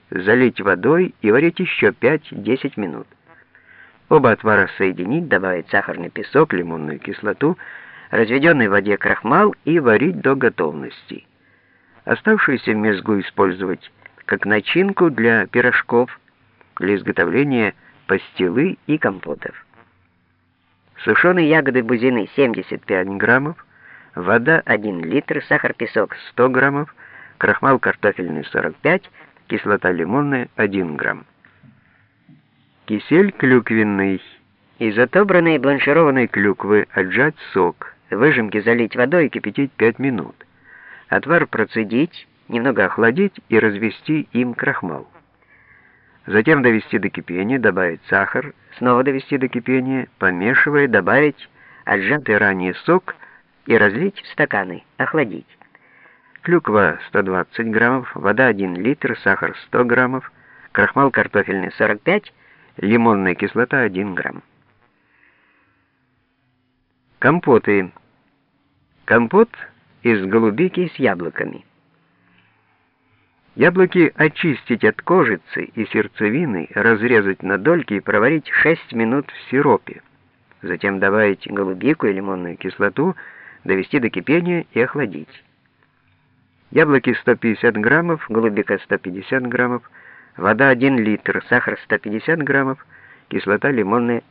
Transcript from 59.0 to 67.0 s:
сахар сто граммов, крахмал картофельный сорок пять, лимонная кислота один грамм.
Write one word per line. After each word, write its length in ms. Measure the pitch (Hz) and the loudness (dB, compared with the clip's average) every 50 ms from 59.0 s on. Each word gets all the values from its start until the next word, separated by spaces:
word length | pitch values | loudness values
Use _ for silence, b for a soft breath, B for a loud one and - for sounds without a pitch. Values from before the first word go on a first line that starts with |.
| - 135 117 - | -2 -4 -4 -2
сахар 360 | - - 98 - - - - - - | 0 0 0 0 -2 -6 -6 -8 -8
сто 180 | - - 113 123 | -2 0 0 0
граммов, 460 | 120 117 120 127 123 131 131 - - - b b b b b b b b | 2 2 0 0 0 -2 -6 -10 -12 -20 b b b b b b b b
крахмал 380 | - 101 - - - 175 - | 0 0 2 2 2 2 2
картофельный 640 | - - 104 - - 104 98 - 95 95 92 87 - | 2 0 -2 0 0 -2 0 0 -2 -4 -4 -4 -4
сорок 280 | - 107 107 107 104 | -2 0 0 -2 -2
пять, 320 | - - 180 208 - - - b b b b b b b b b | 0 0 0 0 -2 -6 -20 b b b b b b b b b
лимонная 560 | - 101 110 120 117 117 110 98 95 92 87 | -2 0 2 2 4 4 2 2 2 0 -2
кислота 460 | - 101 101 - 107 120 127 - 139 123 | -2 -4 -4 -2 -2 -2 -2 0 -2 -2
один 320 | 107 92 90 101 104 92 | -2 -2 -4 -6 -6 -6
грамм. 280 | 87 - - - - - _ _ _ _ _ _ _ _ _ _ _ _ _ _ _ _ _ _ _ _ _ _ _ _ _ _ _ _ _ _ _ _ _ _ _ _ _ _ _ _ _ _ _ _ _ _ _ _ _ _ _ | -8 -8 -10 -10 -14 -18 _ _ _ _ _ _ _ _ _ _ _ _ _ _ _ _ _ _ _ _ _ _ _ _ _ _ _ _ _ _ _ _ _ _ _ _ _ _ _ _ _ _ _ _ _ _ _ _ _ _ _